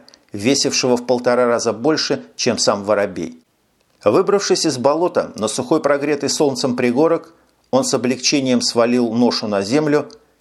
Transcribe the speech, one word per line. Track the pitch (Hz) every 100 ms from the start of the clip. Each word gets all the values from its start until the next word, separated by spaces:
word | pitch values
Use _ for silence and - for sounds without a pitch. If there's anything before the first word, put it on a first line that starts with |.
| - _ _
весившего | 104 110 139 139 127 131 123
в | 123
полтора | 123 123 123 123
раза | 117 113
больше, | 107 139 151 - 143 - -
чем | 127 107
сам | - 104
воробей. | 101 101 101 92 80 - _ _ _ _ _ _
Выбравшись | 104 143 196 202 - 180 160
из | 131
болота | 135 156 175 113 82 85
на | 107
сухой | - 123 160
прогретый | - 143 147 147 139
солнцем | - 147 127 135 123
пригорок, | 123 123 160 160 - _ _ _ _
он | 127 127
с |
облегчением | 135 123 120 - 147 131 123
свалил | - 120 120 123 117
ношу | 117 120 - 110
на | 101
землю | 98 143 151 147 - - _ _